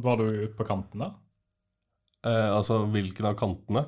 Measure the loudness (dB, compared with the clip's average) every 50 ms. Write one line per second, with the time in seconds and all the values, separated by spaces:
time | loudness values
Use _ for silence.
0 | 0 0 2 2 2 2 2 0 -4 -4 -4 -6 -2 -2 -2 -4 -4 -8 -8 -8
1 | -8 -8 -8 -14 _ _ _ _ _ _ _ _ _ _ _ _ _ _ _ _
2 | _ _ _ -6 -2 0 2 2 4 4 2 2 2 2 2 2 2 2 0 0
3 | 0 -2 -4 -2 -2 -2 0 0 0 -2 -2 -4 -4 -2 -2 -2 -2